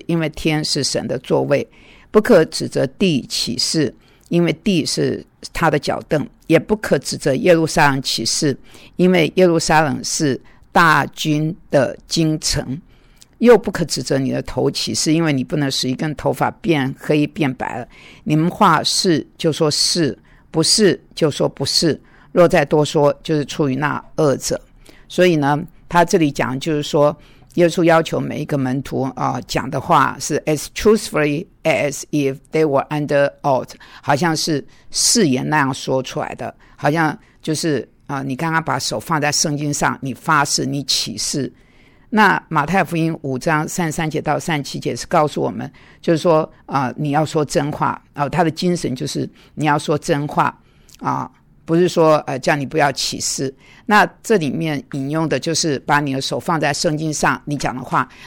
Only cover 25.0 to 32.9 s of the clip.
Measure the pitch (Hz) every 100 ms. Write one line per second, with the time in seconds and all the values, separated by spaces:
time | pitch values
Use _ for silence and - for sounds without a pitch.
25 | - - 180 160 139 147 170 - - 175
26 | 170 196 151 - 120 131 165 151 147 156
27 | 147 147 - - - - 170 165 165 165
28 | 160 139 139 117 147 147 131 131 - 127
29 | 131 131 139 131 - 147 131 135 - 160
30 | 127 107 - 143 - 151 - - 214 220
31 | - 151 151 147 190 _ 160 135 143 139
32 | - 151 135 135 _ 160 156 135 -